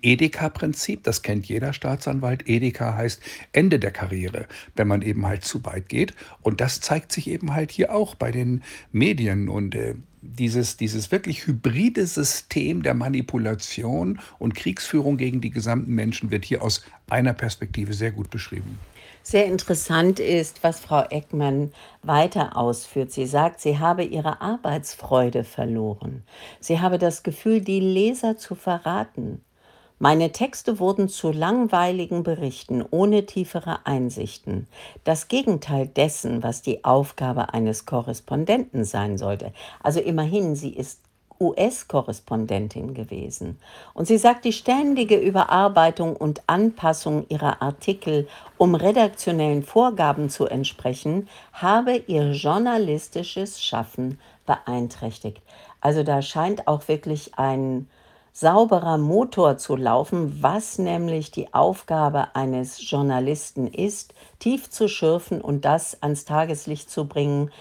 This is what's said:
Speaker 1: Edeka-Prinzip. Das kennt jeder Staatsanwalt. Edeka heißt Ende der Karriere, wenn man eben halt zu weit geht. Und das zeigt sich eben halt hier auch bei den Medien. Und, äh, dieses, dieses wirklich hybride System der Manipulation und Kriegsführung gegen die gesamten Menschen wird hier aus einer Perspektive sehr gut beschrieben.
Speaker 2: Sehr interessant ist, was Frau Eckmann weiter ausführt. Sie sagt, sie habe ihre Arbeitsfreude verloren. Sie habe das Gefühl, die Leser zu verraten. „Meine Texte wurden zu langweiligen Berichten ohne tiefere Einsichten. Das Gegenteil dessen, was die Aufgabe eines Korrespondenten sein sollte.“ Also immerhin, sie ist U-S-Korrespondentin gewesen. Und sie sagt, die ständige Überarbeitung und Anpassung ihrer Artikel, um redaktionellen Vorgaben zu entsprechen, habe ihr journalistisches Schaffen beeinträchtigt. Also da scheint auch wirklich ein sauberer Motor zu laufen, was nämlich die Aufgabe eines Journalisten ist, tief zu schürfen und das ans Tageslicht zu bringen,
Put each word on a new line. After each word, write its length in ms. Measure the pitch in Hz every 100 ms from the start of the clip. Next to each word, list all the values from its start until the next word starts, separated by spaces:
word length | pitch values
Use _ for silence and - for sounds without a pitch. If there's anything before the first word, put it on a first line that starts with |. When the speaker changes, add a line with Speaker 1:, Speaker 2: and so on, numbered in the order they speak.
Speaker 1:
Edeka-Prinzip. 1000 | 123 123 160 - 156 - 156 147 - 214
Das 180 | - -
kennt 240 | - 104 98
jeder 280 | 113 135
Staatsanwalt. 720 | 139 135 131 - 135 127 131 -
Edeka 480 | 117 127 - 117 107
heißt 260 | 117 - - - -
Ende 280 | - 185 139
der 120 | 98
Karriere, 560 | - 92 92 90 - - - - -
wenn 120 | 101
man 140 | 101
eben 240 | 107 104 101
halt 180 | 98
zu 200 | - - -
weit 240 | 92 92
geht. 240 | - 180 - - -
Und 200 | 113 104
das 200 | 127 -
zeigt 300 | - 151 -
sich 160 | - 151
eben 240 | 165 160
halt 180 | 147 151
hier 220 | - 180
auch 220 | 208 208 -
bei 160 | 120
den 320 | 120 123 127 - - -
Medien. 580 | 107 160 175 113 98 101
Und, 260 | 101 98 -
äh, 200 | - 117 - _
dieses, 560 | - 120 120 117 113 -
dieses 340 | 113 110 101
wirklich 340 | 196 185 151 -
hybride 580 | 120 - 120 233 233 180
System 760 | - 143 - - - 143 175
der 140 | 143 123
Manipulation 1200 | 123 135 123 127 110 107 - - 117 131 90 104 - -
und 160 | 117 98
Kriegsführung 600 | - 190 - 156 143 139
gegen 260 | 127 127
die 100 | 117
gesamten 420 | 120 110 117 -
Menschen 380 | 117 110 113 110
wird 120 | 107
hier 200 | - -
aus 200 | 107 - - - -
einer 260 | 113 123
Perspektive 600 | 120 120 - 104 98 101
sehr 180 | 101 113
gut 180 | 104 98
beschrieben. 480 | 113 - 95 98 104 - - - - -
Speaker 2:
Sehr 160 | 202 202
interessant 760 | 185 - 165 - 160 175 190
ist, 420 | - 175 160 -
was 160 | 170 165
Frau 220 | - 151
Eckmann 720 | - 151 147 151 143 139 147 - - -
weiter 540 | - 151 175 185 151 -
ausführt. 560 | 120 117 - 139 127
Sie 140 | - 131
sagt, 340 | 143 165 165
sie 180 | 151 147
habe 280 | 160 180 175
ihre 340 | 160 151 -
Arbeitsfreude 1040 | 196 240 - 147 - - - 127 123 123
verloren. 800 | 117 - 120 113 107 104 - 131 - - - -
Sie 180 | - 165
habe 180 | 180 180
das 260 | 175 170
Gefühl, 360 | - 151 220 220
die 220 | 190 190
Leser 560 | 190 185 214 254 226 220
zu 180 | - 190
verraten. 880 | - 170 160 190 220 - 117 - - _ _ _ _ _
„Meine 320 | 139 156 165
Texte 480 | - 269 - - 208
wurden 300 | 185 202 196
zu 240 | - 165
langweiligen 920 | 156 160 240 233 180 180 185 170 175
Berichten 580 | 170 160 139 131 - 127 117
ohne 360 | 160 208 208 202
tiefere 600 | - 175 175 170 160 -
Einsichten. 840 | 135 127 - - - - - 123 - - -
Das 240 | - 160 -
Gegenteil 600 | 254 269 165 - 139 135
dessen, 540 | - 156 151 - 120
was 200 | 117 117
die 240 | - - -
Aufgabe 680 | 135 139 - 131 123 -
eines 320 | 117 110 107 -
Korrespondenten 1000 | 123 117 113 - 139 165 240 254 156 104
sein 320 | 104 101 98
sollte.“ 340 | 98 101 101 - - -
Also 160 | - 160
immerhin, 560 | 156 165 156 202 180 143
sie 180 | 143
ist 280 | - 131 - _ _ _ _
U-S-Korrespondentin 1500 | 180 - 208 254 - 143 123 110 - 113 110 98 104 - 123
gewesen. 640 | 131 - - - - - - - - -
Und 140 | - 170
sie 100 | 226
sagt, 280 | 233 240 240
die 80 |
ständige 640 | 220 - 262 294 269 226 208
Überarbeitung 960 | 156 190 - 180 202 190 165 165 165 -
und 260 | 151 147 -
Anpassung 800 | 175 220 220 165 160 151 151 -
ihrer 320 | 151 147 -
Artikel, 640 | 131 139 - 196 - 151 143 - - -
um 180 | 180 165
redaktionellen 880 | 175 226 214 202 - 165 151 147
Vorgaben 640 | 139 220 247 202 151 143 147
zu 160 | - 143
entsprechen, 840 | 127 135 - 127 127 147 175 202 - -
habe 420 | - 180 214 247 247 233
ihr 240 | 160 147
journalistisches 1300 | 139 143 180 240 226 190 151 - 170 175 - 202 -
Schaffen 560 | - 113 113 - 127 139 - _ -
beeinträchtigt. 960 | - - 123 120 - 113 - 110 104 _ - - -
Also 220 | 143 156
da 180 | 151 143
scheint 460 | 139 156 170 208 -
auch 200 | 151 151
wirklich 500 | 151 156 151 - -
ein 500 | 135 135 131 127 127 _ _ _ _
sauberer 640 | - 160 190 226 185 170 160
Motor 580 | 147 190 247 202 160 135
zu 180 | - 135
laufen, 640 | 123 117 151 175 156 143
was 360 | 139 196 220 -
nämlich 540 | 180 170 170 160 147
die 220 | - - -
Aufgabe 800 | 160 196 - 160 147 143 - -
eines 520 | 135 127 127 - -
Journalisten 800 | 143 139 127 131 151 - - 127
ist, 460 | - 196 208 - - - _
tief 320 | 226 269 -
zu 180 | - 214
schürfen 540 | - 160 170 - 170
und 240 | - 143 139
das 360 | 160 - -
ans 220 | 147 147 -
Tageslicht 640 | 151 160 147 - 151 -
zu 160 | - 147
bringen, 440 | 147 143 143 147 -